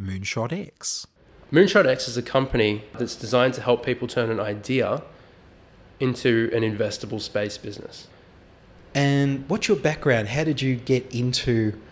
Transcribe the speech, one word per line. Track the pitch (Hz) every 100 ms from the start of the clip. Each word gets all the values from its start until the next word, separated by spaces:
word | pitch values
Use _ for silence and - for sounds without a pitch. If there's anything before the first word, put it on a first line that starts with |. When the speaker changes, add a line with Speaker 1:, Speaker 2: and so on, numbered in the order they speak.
Speaker 1:
Moonshot | 95 95 98 - 117
X? | 175 196 - - - - _ _ - -
Speaker 2:
Moonshot | 147 190 208 143
X | 131 -
is | 117
a |
company | 120 131 135 139 107 104 - -
that's | 117
designed | - 110 123 127
to | 123
help | 123 120 -
people | 120 123
turn | - 113
an | 110
idea | 107 104 - 131 98 135 - - - - - - - - - -
into | 127 123 127 113 113 117
an |
investable | 113 104 107 - 107 110
space | - 104 104 -
business. | 107 101 - - - - - - - - - - - 143
Speaker 1:
And | 143 139 139 139 143
what's | 208 -
your | 190
background? | 151 151 147 117 101
How | 131 160
did | 135
you | 135 123
get | 120 127 123
into | 120 123 123 - 117 107 101 -